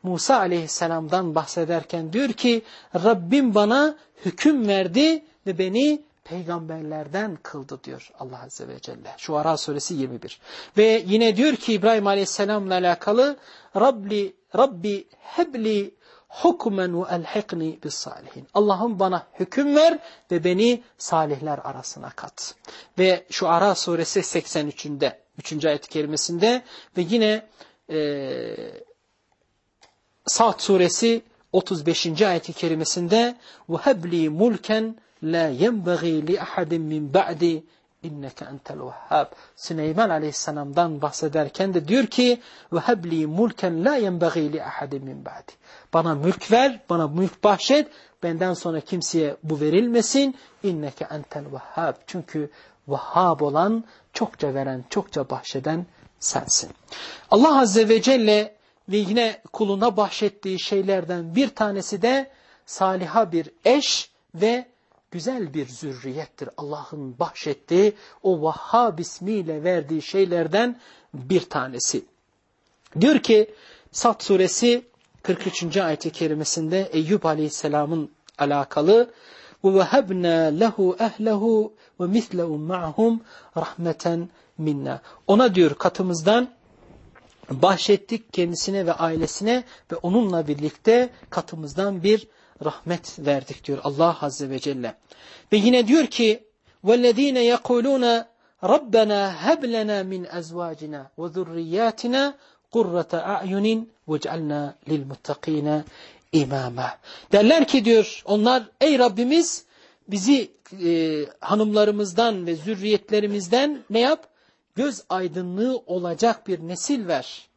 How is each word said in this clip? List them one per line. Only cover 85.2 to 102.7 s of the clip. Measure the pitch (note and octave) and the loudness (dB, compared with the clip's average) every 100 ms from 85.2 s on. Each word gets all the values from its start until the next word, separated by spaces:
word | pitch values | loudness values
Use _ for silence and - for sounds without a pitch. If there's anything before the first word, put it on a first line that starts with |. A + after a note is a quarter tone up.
| - | 2
Ona | G3+ B3+ | 4 6
diyor | F#3 D#3+ | 6 4
katımızdan | - F#3 - F#3 E3+ D#3+ A3+ B3+ _ _ _ - - - _ _ _ - | 4 -2 0 -4 0 2 2 0 _ _ _ -20 -20 -20 _ _ _ -12
bahşettik | C3 F3 F#3 - G3 - A3+ _ | 2 2 2 2 2 0 -8 _
kendisine | - F3 E3+ - G3 E3+ | -4 -2 -2 -4 -2 -2
ve | |
ailesine | E3 E3 D#3+ D#3+ - G#3 B3 A#3+ - _ | -2 -2 -2 -4 -2 -2 -2 -4 -20 _
ve | E3+ | -6
onunla | E3+ G#3 G#3+ E3+ D3+ | 0 2 2 0 -2
birlikte | D3 D3+ - - A#3 B3 - - | -4 -4 0 4 4 4 -6 -8
katımızdan | - - E3 D3+ D#3+ G3+ F#3+ | -6 -6 -12 -10 -4 -4 -2
bir | F#3 G#3+ - _ _ _ | 2 2 0 _ _ _
rahmet | D3+ - - E3+ - - | -8 -8 -8 -8 -8 -6
verdik | D3 C#3+ C3+ C#3 | -2 -2 -4 -14
diyor | - C#3 | -8 -6
Allah | D3 C#3 E3 E3 | -6 0 0 0
Azze | D3 C3+ C#3 | -6 -8 -8
ve | C3 | -6
Celle. | C#3+ C3 A#2+ - _ - - - _ | -6 -6 -8 -12 _ -20 -20 -20 _
Ve | G#3 | 4
yine | G#3+ B3+ A3 | 6 4 6
diyor | D#4 C#4+ | 4 2
ki | - A3 A3+ _ _ _ _ | 2 0 0 _ _ _ _
وَالَّذ۪ينَ | F#3 A#3+ B3 A3 C#4+ B3+ A#3 A#3+ | 2 4 4 4 2 2 2 2
يَقُولُونَ | - A#3+ B3+ C4+ A#3+ A#3 A#3 _ _ _ | 2 0 2 2 2 0 -2 _ _ _
رَبَّنَا | F#3 C#4+ C4 A3+ G#3+ G3+ G3 E3 | 2 2 4 4 4 2 -2 -2
هَبْ | F#3 D#4+ | 0 0
لَنَا | C4 A3+ G#3+ G3+ F#3+ | 0 -2 -2 -4 -4
مِنْ | F#3 F3 | -8 -8
أَزْوَاجِنَا | F3 E3 E3+ E3+ D#3 D3+ D3 C3+ - | -10 -10 -8 -8 -10 -12 -14 -16 -12
وَذُرِّيَّاتِنَا | E3+ E3 E3+ E3 E3 F3+ A3+ A3 A#3+ C4 C#4+ C#4 _ _ _ | -8 -8 -8 -8 -4 0 0 -2 -2 0 -2 -4 _ _ _